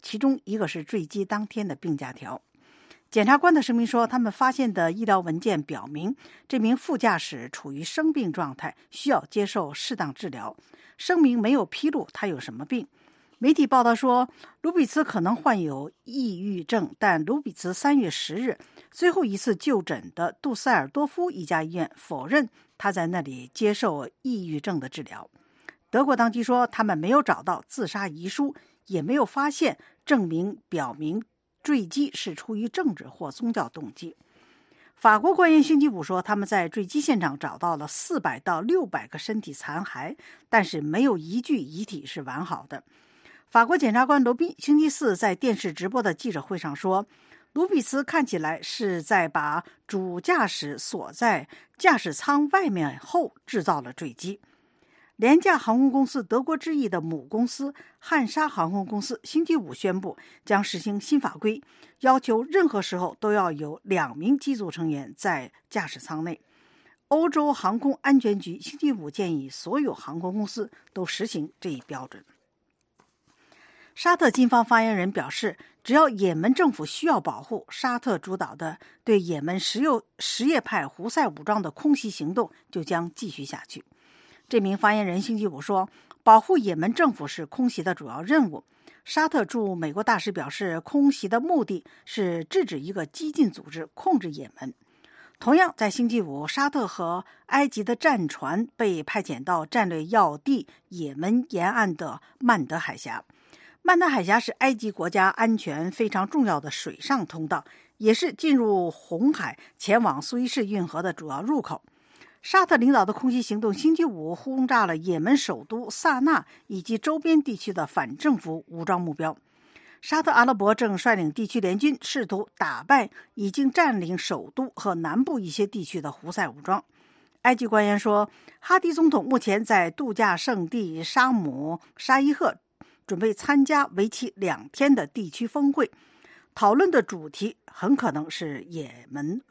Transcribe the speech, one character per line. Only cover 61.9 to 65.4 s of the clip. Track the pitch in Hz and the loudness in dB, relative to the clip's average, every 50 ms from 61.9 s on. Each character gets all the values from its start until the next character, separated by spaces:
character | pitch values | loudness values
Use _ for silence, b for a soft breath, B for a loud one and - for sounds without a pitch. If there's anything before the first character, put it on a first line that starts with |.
| b _ | b _
要 | - 262 262 262 | 2 4 4 4
求 | - - 226 220 | 2 2 0 0
任 | 254 311 302 392 359 | 0 2 2 4 4
何 | 294 - 202 | 4 2 -2
时 | 185 - 190 | -4 -4 -4
候 | 180 180 165 - - | -4 -4 -4 -4 -2
都 | - 214 | -2 0
要 | 208 208 185 175 | 2 2 0 0
有 | 156 147 151 147 156 - - | -2 -6 -8 -10 -10 -10 -4
两 | 196 190 175 151 127 117 | -2 -2 -2 -2 -4 -6
名 | 143 165 226 285 277 | -2 2 2 2 2
机 | - 285 269 | 2 -2 -4
组 | 220 208 170 | -4 -4 -6
成 | - 170 165 160 | -6 -4 -4 -2
员 | 151 143 135 113 110 | -4 -4 -6 -10 -10
在 | - - 196 170 139 | -6 -2 -2 -2 -2